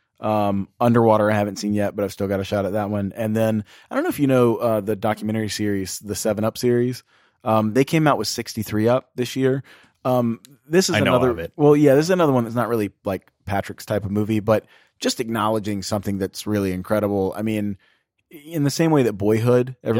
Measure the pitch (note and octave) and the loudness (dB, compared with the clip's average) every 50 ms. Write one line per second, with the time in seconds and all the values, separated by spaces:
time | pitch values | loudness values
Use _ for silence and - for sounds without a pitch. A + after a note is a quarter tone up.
0 | _ _ _ _ A#2 G#2+ G#2+ G#2+ G2+ G2+ G2+ G2 F#2+ - _ - B2 A#2+ A#2 A#2+ | _ _ _ _ -4 -2 0 0 0 0 -2 -2 -4 -6 _ 0 2 4 4 6
1 | A#2 A2 G#2+ G#2+ G#2 G#2+ G#2+ G#2 G#2 G#2 F#2+ - G#2 G#2 G#2 G#2 G2+ F#2 F2+ G#2+ | 6 6 6 6 4 2 2 2 0 -2 -4 -6 -4 -2 -2 0 -2 -2 -2 -4
2 | G2+ F#2+ - - G2+ F#2+ G2 G2 F#2+ - G#2+ G2+ G2 F2+ G2+ G#2+ G2+ G2+ G#2 G2+ | -4 -4 -4 -4 -4 -2 -2 -2 -2 -2 -2 -2 -2 -2 -2 -4 -4 -2 -4 -4
3 | G2 F#2+ - A#2+ A2 A2 G#2+ A2+ A2+ A2 A2 G#2+ G2+ - - - _ _ - C4+ | -4 -4 -4 -6 -4 -2 0 0 0 0 0 -2 -6 -8 -16 -20 _ _ -6 -4
4 | F4 F4+ - D3+ C#3+ C3+ C3 B2+ B2 A#2 A2+ - A#2+ A2+ A2 G#2+ F#2+ G#2+ G#2+ F#2+ | -2 -2 -2 0 0 2 4 4 4 2 2 0 -2 -2 -2 -2 -2 -4 -4 -2
5 | A2+ G#2+ G#2+ - G#2 A2 A2 A2 G#2+ G2+ - - G#2+ G#2 G2+ G2 F#2 F#2 - - | -2 -2 -2 -2 -4 -4 -4 -4 -4 -6 -4 -4 -2 -2 -2 -4 -4 -8 -10 -12
6 | A2 G2+ G#2+ - - A2 G2+ G#2+ A2 A2 - - B2 B2 A#2+ A#2+ B2 B2+ B2 - | -10 -10 -8 -4 -2 -2 -2 -2 -2 -4 -4 -2 0 0 2 2 0 -2 -4 -8
7 | - _ _ _ _ _ _ _ - A2+ A2 A2 G#2+ G#2+ G#2 C3 C#3+ - D#3+ D#3+ | -16 _ _ _ _ _ _ _ -2 0 0 2 2 2 2 0 0 2 0 2
8 | D3+ C#3+ B2 G2+ G#2+ - - A#2+ A2+ - - A2+ G#2 - G#2 G#2+ A2 A#2 B2 C3 | 2 2 2 0 -2 -4 -6 -8 -8 -8 -8 -8 -6 -4 -2 0 2 2 2 0
9 | - _ _ B2 B2 - - C3 C3 C3 C3 C#3 - - - - _ _ _ _ | -2 _ _ -6 -6 -4 -2 0 0 0 0 -2 -4 -10 -20 -20 _ _ _ _
10 | - C3 B2+ B2 A#2+ A#2 A2+ - - - - _ _ D3+ D#3+ F#3+ F#3 - F3 G#2 | -2 0 0 2 0 0 -2 -6 -10 -20 -20 _ _ 0 2 2 2 2 2 2
11 | G2+ G2 B2+ B2 C3 B2 A2+ - E2+ - - D#3 D3 D3 D3 D3 D3 C#3 C3 D3 | 2 4 4 4 2 2 0 -2 -6 -8 -2 4 6 6 6 8 6 6 6 6
12 | D#3+ F3+ F#3 F3+ E3 C#3+ C3 B2 A#2 A2 A2+ B2 A2 A2 A#2+ A2 G2+ F#2+ - _ | 4 2 2 2 4 4 2 2 0 0 -2 -2 -2 0 0 -2 -2 -4 -6 _
13 | _ G2+ F#2+ F2 - _ _ _ _ G2+ G2+ G2 - - F#2+ - - - G#2+ G2+ | _ -6 -6 -6 -8 _ _ _ _ -4 -4 -4 -4 -6 -12 -12 -6 -4 -4 -4
14 | G#2 F#2+ G2+ G#2 G#2+ G#2+ A2 G#2+ G2 A2 G#2+ - - _ _ _ _ _ _ _ | -2 -2 -2 -2 -2 0 -2 -2 0 0 0 0 -2 _ _ _ _ _ _ _
15 | - B3+ - - A#2 A2+ A2+ G#2+ G#2+ A2 A2 A2 F#2 G#2+ G#2 G2 F#2+ - A2 G2+ | -4 -4 -4 -4 -6 -4 -2 -2 0 0 -2 -2 -2 -4 -6 -6 -6 -4 -6 -4
16 | - G#2 G2 F#2+ G2 F2+ - - - G#2+ G#2+ G#2 G2 F#2 F#2 F#2 F2+ - G#2+ G#2 | -4 -4 -4 -4 -4 -6 -6 -10 -6 -4 -2 -2 -2 -2 -4 -6 -4 -2 0 0
17 | G#2 G2+ G2+ G2 F#2+ F#2 - G2 A2 A2 A2 G#2+ G#2 G#2 F#2 - _ _ _ _ | 0 0 0 0 -2 -2 -4 -4 -4 -4 -2 -2 -4 -6 -8 -10 _ _ _ _
18 | _ _ _ _ _ _ F3+ D3 C#3+ D#3+ E3+ D3+ C#3+ C#3 - - E3 D#3+ D#3 C#3 | _ _ _ _ _ _ -20 -20 -16 -8 -4 -2 -2 0 0 0 2 4 4 4
19 | A#2+ A2 G#2+ F#2 G2+ G#2+ A2 A2 A#2 B2 B2 B2 B2 B2+ B2+ - - - A2 | 4 2 0 0 0 0 2 2 4 4 4 2 2 0 -6 -6 -4 -2 -2